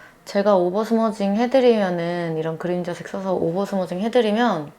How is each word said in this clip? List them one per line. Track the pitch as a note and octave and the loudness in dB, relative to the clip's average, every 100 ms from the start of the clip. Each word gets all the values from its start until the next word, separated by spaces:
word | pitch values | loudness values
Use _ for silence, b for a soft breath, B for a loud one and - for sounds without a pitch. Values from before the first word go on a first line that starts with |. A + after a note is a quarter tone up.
| B B | B B
제가 | - G3+ G3+ G3 | -6 0 2 4
오버스머징 | F3 G3 A3 A3+ A3+ G#3 G3 G#3 | 2 0 0 0 0 0 0 0
해드리면은, | A#3+ C4 B3 A3 F#3+ F3 E3+ F3 E3+ D#3 | 2 4 6 4 2 -2 -2 -2 -2 -4
이런 | D#3+ D#3+ | -4 -4
그림자색 | F3 F3+ F3 E3+ - | -4 -4 -4 -8 -10
써서 | G3 F#3+ | -6 -2
오버스머징 | F3+ E3 F3 G3 G3 F3 F3+ | 0 0 -2 -2 -2 -4 -4
해드리면 | A3 B3 A3 G#3 A#3+ E3+ D3 | 0 2 2 2 0 0 -6